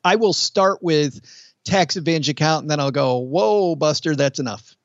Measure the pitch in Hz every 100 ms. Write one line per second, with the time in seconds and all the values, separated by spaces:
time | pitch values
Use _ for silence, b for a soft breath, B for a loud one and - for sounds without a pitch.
0 | 180 214 220 165 - - 190 196 175 156
1 | 147 127 B B B B - 190 175 190
2 | 160 165 143 147 156 156 151 147 139 139
3 | 131 127 127 156 214 208 185 156 151 147
4 | 160 147 139 - 131 104 - _